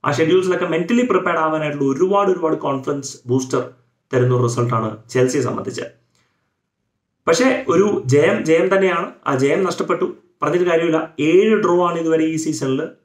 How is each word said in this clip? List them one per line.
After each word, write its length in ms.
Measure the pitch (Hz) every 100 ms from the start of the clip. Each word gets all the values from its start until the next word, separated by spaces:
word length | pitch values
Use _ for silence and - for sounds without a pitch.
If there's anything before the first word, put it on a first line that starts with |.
| -
ആ 60 |
ഷെഡ്യൂൾസിലൊക്കെ 540 | - 160 185 180 175 180
mentally 400 | 160 175 240 247
prepared 340 | 190 180 165
ആവാനായിട്ടുള്ള 560 | 160 156 151 143 139 135
ഒരുപാട്, 360 | 185 202 196
ഒരുപാട് 240 | 175 160 156
confidence 640 | 143 135 139 143 131 - 120
booster 420 | 131 127 131 - - _ _ _
തരുന്ന 220 | 131 127 123
ഒരു 80 |
റിസൾട്ടാണ് 540 | 120 123 120 117 110 107 -
ചെൽസിയെ 320 | 131 131 143
സംബന്ധിച്ച്. 400 | 123 - - - - _ _ _ _ _ _ _ _ _ _ _ _ _ -
പക്ഷേ 380 | - 254 - -
ഒരു 360 | 170 208 - 123
ജയം, 400 | 143 175 214 156
ജയം 300 | 165 185 190
തന്നെയാണ്. 360 | 185 165 202 - -
ആ 80 | 135
ജയം 280 | 139 165
നഷ്ടപ്പെട്ടു, 420 | 185 - 160 - 185 - _ _
പറഞ്ഞിട്ട് 240 | 147 175 175
കാര്യമില്ല. 500 | 165 165 160 - -
ഏഴ് 420 | 151 180 220 208
ഡ്രോ 260 | 175 175 175
ആണ് 120 | 165
ഇതുവരെ 240 | 165 160
ഈ 120 | 160 160
സീസണിൽ. 540 | 156 131 135 135 165 -